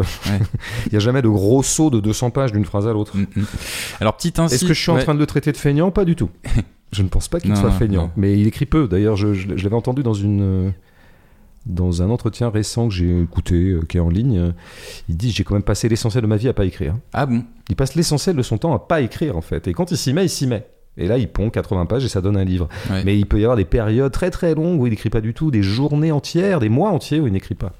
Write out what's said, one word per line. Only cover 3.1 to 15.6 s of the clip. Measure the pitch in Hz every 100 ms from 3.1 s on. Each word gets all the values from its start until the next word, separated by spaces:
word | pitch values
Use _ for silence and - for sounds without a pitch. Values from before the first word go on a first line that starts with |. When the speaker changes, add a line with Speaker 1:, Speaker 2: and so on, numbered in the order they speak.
| -
Speaker 1:
Mm, | 98 104
mm. | 104 - - - - -
Alors, | 107 -
petite | 170 165
incise, | 165 123
Speaker 2:
Est-ce | 175
que |
je | 160
suis | -
en | 131
Speaker 1:
ouais. |
Speaker 2:
train | 131 147
de |
le | 147
traiter | 147 147
de | -
feignant ? | 147 143 185
Pas | 208 175
du | 165
tout. | 107 -
Speaker 1:
<laughs> | - 117 - - -
Speaker 2:
Je | 95
ne | 95
pense | - -
pas | -
qu'il | 98
Speaker 1:
Non, | 101
Speaker 2:
soit | 98
Speaker 1:
non, | 98
Speaker 2:
feignant. | 113 95
Speaker 1:
non. | 85 101
Speaker 2:
Mais | 101 104
il | 107
écrit | - 143
peu. | 160 127
D'ailleurs, | 90 107 101
je, | 104
je, | 98 95 87
je |
l'avais | 98 117
entendu | 120 131
dans | 117
une, | 104 101 101 98 95 95
euh, | 95 - _ - - _ - - - -
dans | 90 90 87
un | 90
entretien | 120 110 - 120
récent | 107 104 - 117
que |
j'ai | 92 87 87
écouté, | 85 - - 87 92
euh, | 87 80
qui | 90
est |
en | 85
ligne. | 87 131 95 87 85 - - - - -
Il | 85
dit : « | 120
J'ai | 95
quand | -
même | 101